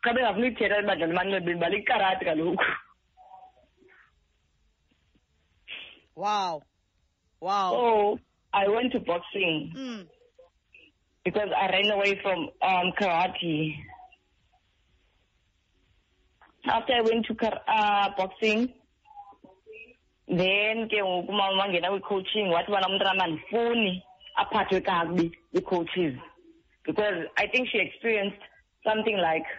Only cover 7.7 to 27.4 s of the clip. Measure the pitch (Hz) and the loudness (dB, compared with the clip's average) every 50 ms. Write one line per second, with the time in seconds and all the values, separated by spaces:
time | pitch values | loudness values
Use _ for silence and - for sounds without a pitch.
7.7 | 190 233 247 233 226 214 208 202 220 247 _ _ _ _ _ _ - 202 196 202 | 2 4 4 4 6 6 4 4 0 -2 _ _ _ _ _ _ 0 2 2 4
8.7 | 208 226 247 254 254 233 175 - 170 175 170 - - 202 190 175 160 156 147 165 | 2 2 2 0 0 -2 -2 0 -2 -4 -4 -6 -4 -2 -2 0 0 -2 -4 -8
9.7 | 165 254 269 254 233 214 180 160 _ _ _ _ _ _ - _ _ _ _ _ | -12 -10 -10 -10 -10 -12 -14 -18 _ _ _ _ _ _ -20 _ _ _ _ _
10.7 | _ - - _ _ _ _ _ _ _ _ 180 170 208 208 190 - - 196 185 | _ -20 -20 _ _ _ _ _ _ _ _ -4 -2 -2 -2 -2 0 0 0 2
11.7 | 185 185 202 208 214 196 196 202 196 196 - 202 185 175 160 - - _ - 185 | 2 2 2 2 2 2 2 0 0 0 0 -2 -2 -2 -2 -8 -4 _ 0 2
12.7 | 190 180 180 185 180 - 208 190 170 165 180 185 180 - 190 170 156 151 160 156 | 2 2 0 0 -2 0 0 0 2 2 0 0 -2 -4 -4 -4 -2 -2 -2 -4
13.7 | 151 147 - - - - - - - _ _ _ _ _ _ _ _ _ _ _ | -6 -10 -14 -18 -20 -20 -20 -20 -20 _ _ _ _ _ _ _ _ _ _ _
14.7 | _ _ _ _ _ _ _ _ _ _ _ _ _ _ _ _ _ _ _ _ | _ _ _ _ _ _ _ _ _ _ _ _ _ _ _ _ _ _ _ _
15.7 | _ _ _ _ _ _ _ _ _ _ _ _ _ _ - _ _ _ - - | _ _ _ _ _ _ _ _ _ _ _ _ _ _ -20 _ _ _ -2 0
16.7 | - 226 226 - 262 240 220 226 226 233 220 - 226 220 233 220 - - - - | 0 0 2 2 2 2 4 4 2 2 0 -2 -2 -2 0 -2 -2 -2 -2 0
17.7 | 214 220 208 208 208 202 202 196 202 196 185 190 - - - 220 208 220 240 254 | 2 4 4 4 4 4 2 2 0 -2 -4 -4 -2 0 2 2 2 2 0 -2
18.7 | - - _ _ _ _ _ - - - - - 403 _ - - - _ _ - | -4 -12 _ _ _ _ _ -20 -20 -20 -20 -20 -20 _ -20 -20 -20 _ _ -20
19.7 | - - - - - _ _ _ _ _ _ - - 170 180 190 196 202 208 214 | -20 -20 -20 -20 -20 _ _ _ _ _ _ -2 0 2 2 2 2 2 0 0
20.7 | 220 226 226 220 214 208 196 185 180 180 175 175 196 208 196 196 190 190 196 202 | 0 -2 -2 -2 -2 -2 0 0 -2 -2 -4 -2 0 0 0 2 2 0 0 2
21.7 | 185 175 165 180 202 196 190 - 208 190 190 - - 214 208 190 165 170 175 - | 0 0 0 0 -2 -2 -4 -2 -4 -4 -2 -2 -2 -2 0 2 2 0 0 0
22.7 | 208 196 185 185 190 196 196 190 185 180 185 170 160 156 - - 214 233 233 233 | 0 0 0 0 0 0 0 0 2 0 0 -2 -2 -6 -8 -4 -2 0 0 2
23.7 | 240 233 220 190 180 185 - - - _ - - - - 202 - - 214 190 - | 2 2 2 0 -2 -4 -8 -14 -20 _ -20 -8 -2 -2 -2 0 0 -2 0 2
24.7 | 190 190 - 202 185 170 170 165 175 180 170 165 165 - _ _ - 175 - - | 0 0 0 0 0 0 0 0 0 0 0 0 -2 -10 _ _ -4 -4 -2 0
25.7 | 190 175 170 170 - 185 180 151 127 127 - - - _ _ - - _ _ _ | -2 -2 -2 -2 -2 0 0 -2 -2 -6 -12 -18 -20 _ _ -20 -20 _ _ _
26.7 | _ _ _ - 156 - 214 208 190 170 160 - - - | _ _ _ -4 -2 0 0 0 0 -2 -6 -4 -2 -2